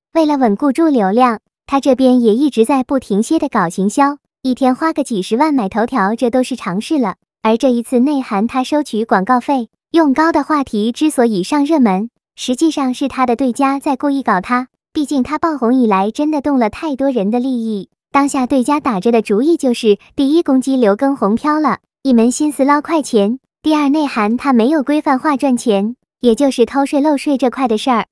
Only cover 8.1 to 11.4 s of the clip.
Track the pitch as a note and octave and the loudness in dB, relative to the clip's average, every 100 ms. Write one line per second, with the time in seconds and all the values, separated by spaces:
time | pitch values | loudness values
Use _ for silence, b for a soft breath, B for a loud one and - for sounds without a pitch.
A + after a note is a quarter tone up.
8.1 | C#4+ B3 G3 A#3 C4 B3+ D4+ C#4+ G#3+ A3+ | 0 -2 -2 -2 -2 -2 -2 -2 -4 0
9.1 | G3+ F#3+ B3+ - C4+ A3+ _ _ E4 D4+ | 0 2 0 0 -4 -4 _ _ 2 2
10.1 | C4 D#4+ E4 C#4 D4+ C4 G#3 A3+ - D#4 | 2 2 0 0 -2 -2 -2 -2 0 -2
11.1 | C4+ A#3+ G3 | 2 0 0